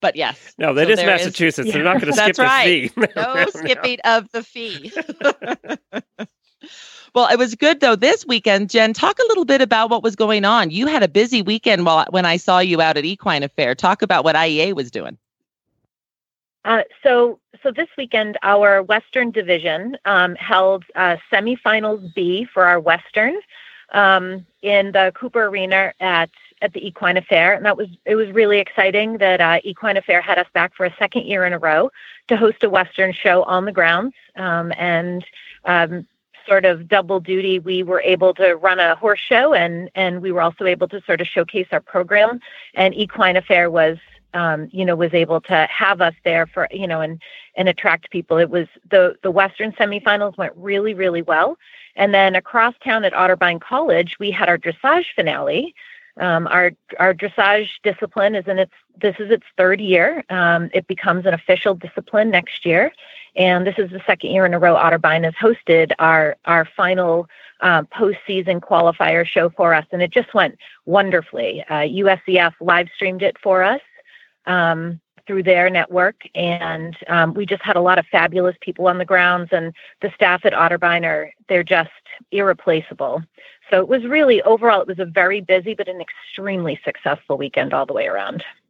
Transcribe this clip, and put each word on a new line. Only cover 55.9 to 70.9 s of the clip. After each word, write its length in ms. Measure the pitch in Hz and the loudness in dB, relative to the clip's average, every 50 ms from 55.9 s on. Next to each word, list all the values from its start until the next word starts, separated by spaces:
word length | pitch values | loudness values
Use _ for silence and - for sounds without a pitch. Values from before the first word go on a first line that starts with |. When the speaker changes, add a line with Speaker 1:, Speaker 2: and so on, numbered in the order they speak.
| - - _ _ _ - | -20 -20 _ _ _ -6
Speaker 3:
Um, 300 | - 180 170 165 170 - | -4 -2 -2 -2 -2 0
our, 240 | - 180 180 175 165 _ _ _ - - | 0 2 2 0 -2 _ _ _ 2 2
our 140 | 175 185 190 | 4 4 2
dressage 560 | 165 202 202 - - 208 196 202 214 214 196 - - _ | 0 -4 -8 -2 0 2 2 2 0 0 -4 -12 -6 _
discipline 500 | 214 185 - - 202 _ 220 196 208 214 | -6 -4 -4 -8 -8 _ 0 0 0 0
is 140 | 202 180 190 | -2 -4 -4
in 100 | 196 185 | -2 -2
its, 160 | 190 180 _ _ _ _ _ - | -2 -2 _ _ _ _ _ -4
this 160 | - 208 180 - | -2 -2 -2 -2
is 100 | 214 202 | -2 -2
its 160 | 226 - _ - _ | -2 -2 _ -8 _
third 240 | - 185 185 190 196 | 0 2 2 2 0
year. 440 | 214 196 185 175 170 226 320 330 - _ | 0 2 2 4 4 2 0 -4 -8 _
Um, 380 | 185 185 175 170 170 170 170 165 - | -4 0 2 2 2 0 0 -2 -4
it 140 | 190 180 _ | -4 -4 _
becomes 380 | 190 185 - 202 175 180 180 190 | -10 -6 -2 -2 -2 0 0 -2
an 60 | 170 | -2
official 400 | 165 - - 185 180 - 214 196 | -2 0 0 0 2 2 -2 -2
discipline 560 | 175 - 175 - - 180 _ - 214 214 226 | -2 -6 -12 -12 -12 -12 _ 0 0 0 2
next 340 | 208 180 175 - - - - | 0 -2 -2 -2 -14 -8 -2
year. 260 | 175 160 170 220 302 - _ - - - - - _ _ | 0 2 2 2 0 -2 _ -20 -20 -20 -20 -20 _ _
And 300 | 190 185 185 180 180 185 | 0 2 2 2 2 0
this 100 | 185 185 - | -2 -2 -4
is 140 | 208 180 | -6 -6
the 100 | 180 190 - | -6 -12 -2
second 260 | - 202 - - - | -2 -2 -2 -2 -2
year 140 | - 190 190 | 0 2 2
in 80 | 180 170 | 2 2
a 60 | 170 | 4
row 140 | 165 175 170 | 4 4 4
Otterbein 480 | - - 170 165 165 165 160 156 165 170 | 6 4 2 2 2 2 0 0 2 0
has 120 | 160 165 | -2 -4
hosted 560 | - 214 226 233 - - - 165 165 160 156 - - | 0 2 2 2 2 2 2 4 4 4 2 0 0
our, 360 | 160 160 165 160 156 151 143 _ _ | 2 4 4 4 2 0 -2 _ _
our 200 | - 170 170 160 | 0 0 0 0
final, 640 | 165 _ - 180 180 185 185 180 170 165 170 175 165 - - - - - _ | 0 _ -2 0 0 0 0 0 0 0 -2 -2 -6 -12 -20 -20 -20 -14 _
uh, 220 | - 180 175 - 180 | 0 2 2 2 0
postseason 760 | - - - 226 196 202 - - - 202 185 180 175 185 175 | -2 -4 -2 0 0 0 -2 -6 -6 -6 -4 -2 -2 -4 -4
qualifier 680 | 170 - - 170 170 170 165 - 160 160 160 165 170 | -2 0 2 4 4 4 2 2 0 0 2 0 0
show 240 | 165 - - 165 170 | 0 0 0 0 0
for 220 | 165 - 175 170 165 | 0 0 2 2 2
us. 120 | 156 151 _ | 2 0 _
And 100 | - 175 | -4 -4
it 100 | 180 175 | -4 0
just 220 | - 247 233 - - | 0 -2 -2 0 0
went 240 | 220 185 147 - _ - - - _ _ | 0 0 0 -2 _ -20 -20 -20 _ _
wonderfully. 800 | - | 0